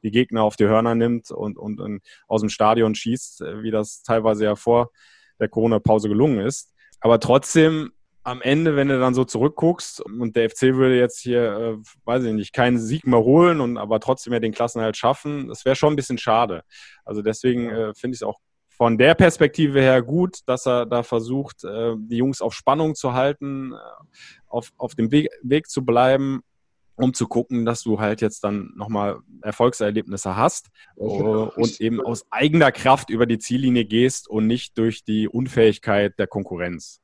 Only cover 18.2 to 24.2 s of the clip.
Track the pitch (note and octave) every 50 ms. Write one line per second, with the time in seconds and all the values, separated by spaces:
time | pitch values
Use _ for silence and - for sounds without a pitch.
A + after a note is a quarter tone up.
18.2 | A2 G#2 G#2+ _ _ _ _ _ _ _ _ _ B2 A#2 A#2 G#2+ B2 D3+ E3 -
19.2 | F#3+ E3+ - - D#3 C#3 - - D#3+ C#3+ C#3 C#3 C3+ C3 C3 B2+ A#2 A#2 C#3+ E3+
20.2 | F3+ F3+ - - _ - B2+ B2 - C3 B2 B2 A#2+ A2 A2 G#2 G#2 - B2+ A#2
21.2 | A2+ A#2 B2+ C#3 C#3+ C#3 - _ - F#2+ G2+ A2+ A#2 A#2 A2+ A2 G#2+ A2+ A#2 A#2
22.2 | B2+ C#3 C3 - - A2+ - - _ - C3+ D#3 D#3+ D#3 D3 - - C3 B2 B2+
23.2 | C3 C#3 D3 _ C#3 C#3 C#3 C3+ C3+ C3 - - A1 A#1 A1 - - _ _ _